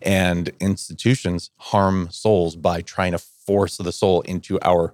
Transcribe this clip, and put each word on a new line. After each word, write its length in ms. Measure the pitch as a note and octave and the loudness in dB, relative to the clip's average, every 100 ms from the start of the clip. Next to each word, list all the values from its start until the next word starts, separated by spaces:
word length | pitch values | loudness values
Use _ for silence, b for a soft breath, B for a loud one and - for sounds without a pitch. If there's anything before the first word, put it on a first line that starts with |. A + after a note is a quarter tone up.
And 500 | - F#2+ F2+ F2 E2+ - | 0 2 2 0 -4 -4
institutions 920 | G2 F#2 - D#2+ A#2+ C3 F2+ F2 - _ | -4 -4 -8 -2 0 0 0 -4 -8 _
harm 520 | - G#2 G2 F#2+ E2+ | -2 2 4 2 -2
souls 440 | - A2 G2+ E2+ E2 | -2 2 2 0 -2
by 260 | F2+ E2+ | -2 -2
trying 320 | E2 - F#2 | -4 -4 -2
to 40 | E2+ | -2
force 600 | - _ - G2+ G2 - | -8 _ 0 0 0 -2
the 140 | F2 | -8
soul 300 | - G2 F2 | 0 2 2
into 380 | - F2+ - F#2+ | 0 -6 -4 -2
our 280 | F2 F2 E2 | 2 2 2